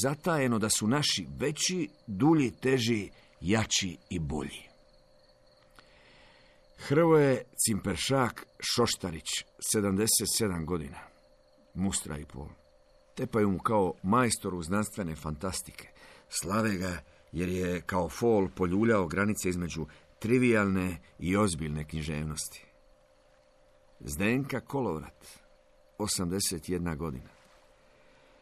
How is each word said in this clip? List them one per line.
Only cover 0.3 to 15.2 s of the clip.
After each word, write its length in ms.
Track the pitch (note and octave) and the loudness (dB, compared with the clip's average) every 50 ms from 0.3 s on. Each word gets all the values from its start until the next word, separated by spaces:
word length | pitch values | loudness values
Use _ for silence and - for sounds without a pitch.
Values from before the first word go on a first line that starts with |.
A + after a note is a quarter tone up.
| E3 D3 C3 B2 A#2 G#2+ | 2 2 2 2 2 2
da 100 | G#2+ G#2 | 2 0
su 180 | - - G#2+ | 0 2 2
naši 400 | G#2+ C3 D3 C#3+ - - - E2 C2+ C#2+ | 2 2 2 2 0 0 -2 -4 -8 -6
veći, 520 | C#2 A#2+ D3+ D3+ - - - F#3 F3+ D3+ - - - _ | -4 -4 -4 -2 -2 -2 -2 -2 -2 -4 -6 -8 -12 _
dulji, 440 | - G2 F#2 B2+ D#3 E3 D#3 C3+ A2 | -8 0 4 6 6 6 6 4 2
teži, 580 | - - - B2+ C3+ B2+ A2+ A#2 A#2 G#2 F#2+ F2 - - - - _ - | -2 -2 0 2 2 2 2 2 0 0 -2 -6 -12 -20 -20 -20 _ -6
jači 560 | D#2 F2 G#2+ A2 G#2 - - - G2+ F2+ E2+ - - - | 0 2 2 2 2 2 0 -2 -2 -4 -6 -10 -10 -6
i 100 | F#2+ E2+ | -6 -4
bolji. 440 | D#2 C#2 D2+ D2 C#2 C#2+ - - - - - _ _ _ _ _ _ _ _ _ _ _ _ _ _ _ _ _ _ _ _ - - - - - - - - - - - - - _ - _ _ _ _ - | -4 -4 -4 -4 -6 -6 -10 -12 -18 -20 -20 _ _ _ _ _ _ _ _ _ _ _ _ _ _ _ _ _ _ _ _ -20 -20 -20 -20 -20 -20 -20 -20 -20 -20 -20 -20 -20 _ -20 _ _ _ _ -20
Hrvoje 640 | - - - C#3 D#3 E3+ E3 D#3+ D3+ C#3+ C#3 B2+ A2 - - - | -10 -2 2 4 4 6 8 8 8 8 6 4 2 -2 -6 -4
Cimperšak 880 | - - A#2+ G#2+ F#2+ - G#2 F2+ D#2+ - - C3+ C3+ B2 A2+ - - - - _ - | -2 0 0 0 0 0 -2 -2 -2 0 0 2 2 2 2 -2 -6 -16 -20 _ -8
Šoštarić, 680 | - - - B2 A#2+ G#2+ - - - F#2 E2 D2+ - - - - - _ _ - - - | -6 -2 2 2 2 2 0 -2 -4 -6 -6 -8 -8 -6 -6 -8 -8 _ _ -8 -4 -2
sedamdeset 560 | - A2 G2+ G2+ F#2+ F#2+ A2 A2 - - G#2+ - - | 0 2 2 2 2 2 2 2 2 2 0 0 0
sedam 280 | - A2+ G2+ F2+ E2 D#2 | 0 0 0 0 -2 -2
godina, 320 | D#2 F2+ E2 D2 C#2 - - - - - _ _ _ _ _ _ _ _ _ _ _ - | -2 -4 -4 -4 -8 -12 -16 -18 -20 -20 _ _ _ _ _ _ _ _ _ _ _ -6
mustra 440 | F2+ F#2+ G2 F#2 - - - D2+ | -2 -2 -2 -2 -4 -4 -6 -8
i 80 | D2+ D2 | -10 -10
pol. 220 | - - C2 C#2+ D2+ - - _ _ _ _ _ _ _ _ _ _ - | -12 -14 -14 -14 -14 -16 -20 _ _ _ _ _ _ _ _ _ _ -10
Tepaju 340 | - B2+ - - A2+ G#2 G2+ | -8 -6 0 2 2 4 4
mu 80 | F#2 E2 | 2 0
kao 340 | - - A2+ G#2+ F#2+ F2 - - - | 0 2 4 4 4 2 0 -2 0
majstoru 600 | F#2 A2+ B2+ B2+ A2+ - - - G2 F2+ F2 E2 | 2 4 4 4 2 0 -2 -4 -4 -4 -4 -4
znanstvene 520 | D#2+ G2 G#2 G#2+ - - - F#2+ E2 D#2 | -2 0 0 -2 -2 -4 -6 -6 -6 -6
fantastike. 720 | D2+ | -6